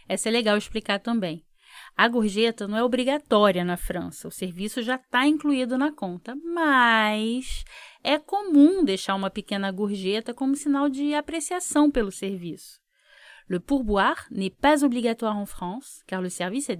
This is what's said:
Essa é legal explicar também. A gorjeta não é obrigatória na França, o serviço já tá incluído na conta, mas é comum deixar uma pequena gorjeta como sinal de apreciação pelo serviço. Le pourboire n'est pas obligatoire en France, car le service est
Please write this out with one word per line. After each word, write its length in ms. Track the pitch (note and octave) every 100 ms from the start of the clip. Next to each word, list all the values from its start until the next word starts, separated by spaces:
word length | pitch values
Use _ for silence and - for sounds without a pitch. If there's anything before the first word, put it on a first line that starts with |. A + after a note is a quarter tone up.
| -
Essa 220 | F#3+ A3
é 20 |
legal 240 | A#3 G#3+ G#3
explicar 420 | - A3 - G3
também. 440 | A3+ A#3 F3+ D#3+ _ _ _ - - -
A 100 | A3+
gorjeta 600 | A#3+ G#3+ G3 A3+ A3+ G3+
não 100 | A3
é 60 |
obrigatória 840 | A#3+ B3 B3+ D4 - G#3+ G#3 F3+ F3
na 100 | F3
França, 520 | - F3+ E3+ - E3
o 40 |
serviço 500 | - F#3 E3+ G#3 B3+
já 140 | A3+ B3+
tá 280 | _ B3+ C#4+
incluído 500 | D4+ D4 C4+ B3 B3+
na 140 | D4
conta, 420 | D4+ F#3 F3 - C4+ E4+
mas 1120 | E4+ D#4 C4 A#3 A3+ G#3+ G#3+ A3 B3 C4 - - - - -
é 140 | - D4+
comum 680 | - G4+ G4+ C#4+ D4+ G4 C#4
deixar 300 | F#3+ - G3
uma 140 | F#3+
pequena 400 | G#3 - G3 G3
gorjeta 600 | F#3 G#3 G3+ F#3+ G#3+ A3+
como 220 | A#3 C4+ C#4+
sinal 320 | D4 C#4 C#4+
de 260 | C4+ D4
apreciação 800 | D4 D4+ E4 - F4+ - D4 D4
pelo 200 | C4+ G3+
serviço. 680 | - G3 F#3+ F3 - - - _ _ _ _ - - -
Le 120 | F3+
pourboire 640 | - C#4 G#3+ G3+ A3+ E4 -
n'est 240 | - F#3+ -
pas 220 | C#4 D4+
obligatoire 540 | C#4 A#3+ A3+ A3+ A3+ G#3
en 80 | G3+
France, 560 | - F3+ A3+ - - -
car 120 | F#3
le 80 | F#3
service 380 | - F3+ B3+
est 80 | C#4+